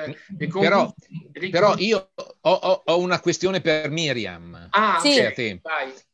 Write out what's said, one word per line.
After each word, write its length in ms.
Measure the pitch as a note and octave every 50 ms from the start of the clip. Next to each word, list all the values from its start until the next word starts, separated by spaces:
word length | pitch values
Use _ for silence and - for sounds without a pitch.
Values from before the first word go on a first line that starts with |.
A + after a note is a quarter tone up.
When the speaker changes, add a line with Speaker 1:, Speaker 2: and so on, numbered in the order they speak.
| D#3 - - - - - G3
Speaker 1:
le 120 | D#3+ E3 E3+
Speaker 2:
Però, 440 | E3 F#3+ G3 E3+ G3+ G3 - -
Speaker 1:
conclusioni. 560 | - - - _ - - - - - D3+ F3 F#3+
Speaker 2:
però 240 | E3 E3+ G3+ G#3 E3+ -
io 320 | F3+ A3 A3 F#3+ F#3+ - _
ho, 380 | - - - - _ - D#3+
ho, 300 | F#3 - - F3+ F#3+ - -
ho 140 | - E3 F3+
una 220 | F3+ F3+ F3 D#3
questione 420 | - F3 D#3+ - - F#3+ F#3+ F3+
per 260 | C3+ E3 D#3 D#3 D#3 D3
Miriam. 760 | D3 E3 E3 C#3+ B2+ B2 G#2 F#2 F2 E2+ E2+ F2 E2+ E2 E2+ -
Speaker 1:
Ah, 300 | - G3+ A3 G#3 A3 A3+
Speaker 3:
Sì. 120 | D4 D4
Speaker 2:
Se 120 | C#4+ B3 G#3+
ha 40 | A2
Speaker 1:
ok, 60 | -
Speaker 2:
tempo. 340 | - A#2+ G#2+ F#2+ - - D#3+
Speaker 1:
vai. 200 | D#3 D3 C3+ C3 C3 - - _